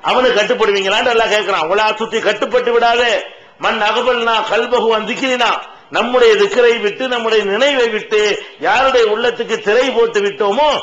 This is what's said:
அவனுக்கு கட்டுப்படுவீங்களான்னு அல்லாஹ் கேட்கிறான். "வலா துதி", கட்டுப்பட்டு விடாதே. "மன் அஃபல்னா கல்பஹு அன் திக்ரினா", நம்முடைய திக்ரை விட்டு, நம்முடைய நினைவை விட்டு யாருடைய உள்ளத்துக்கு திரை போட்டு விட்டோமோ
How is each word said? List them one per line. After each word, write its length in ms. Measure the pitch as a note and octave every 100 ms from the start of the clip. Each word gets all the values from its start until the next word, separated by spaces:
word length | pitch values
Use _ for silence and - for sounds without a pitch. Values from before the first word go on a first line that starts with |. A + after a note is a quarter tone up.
அவனுக்கு 380 | D3+ A3 B3+ G3+
கட்டுப்படுவீங்களான்னு 720 | G#3 B3 G#3+ G3 F#3+ G#3 B3
அல்லாஹ் 200 | A#3 A3
கேட்கிறான். 360 | G#3 F#3+ F#3+ D#3+
"வலா 260 | G3 G#3+
துதி", 260 | G#3+ A3 A3
கட்டுப்பட்டு 520 | G3 G#3 C4 B3 A#3+
விடாதே. 520 | A#3 A#3 A#3+ A#3+ G3+ - - - _
"மன் 240 | F3 A3+
அஃபல்னா 520 | G#3 A3+ B3 A#3+ A#3 A3+ -
கல்பஹு 400 | G#3 A#3 A#3+ A3
அன் 160 | A3 G3+
திக்ரினா", 560 | A3+ C4 B3+ A#3 D#3 - - -
நம்முடைய 440 | D3+ A#3 B3+ A#3
திக்ரை 460 | G#3 G3+ G#3+ A#3+ A#3
விட்டு, 280 | G#3 - C4
நம்முடைய 360 | B3 A3+ A3
நினைவை 440 | G3+ G3+ C#4 C#4 A#3
விட்டு 540 | G#3+ - G#3+ G#3+ G3+ - -
யாருடைய 460 | D3+ A3 C4 B3+ A3
உள்ளத்துக்கு 520 | G#3+ A#3+ A#3 G#3 A3
திரை 320 | F#3+ A3+ C#4
போட்டு 300 | A3+ A3+ G#3
விட்டோமோ 600 | G3+ G3 G#3 G#3+ D4+ A#3